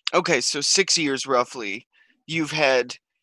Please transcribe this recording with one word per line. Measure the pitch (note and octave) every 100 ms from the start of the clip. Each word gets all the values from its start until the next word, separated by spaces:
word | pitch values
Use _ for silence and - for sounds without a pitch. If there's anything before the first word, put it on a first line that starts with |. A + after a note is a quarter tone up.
| -
Okay, | E3+ F3 C#3
so | - D3
six | C#3+ - F#3+ F3
years | D3 C3+ C3+
roughly, | B2+ B2 C3 G#2 G2+ _ _ _ _ -
you've | E3 D3
had | D3+ C#3+ B2+ B2 - _ _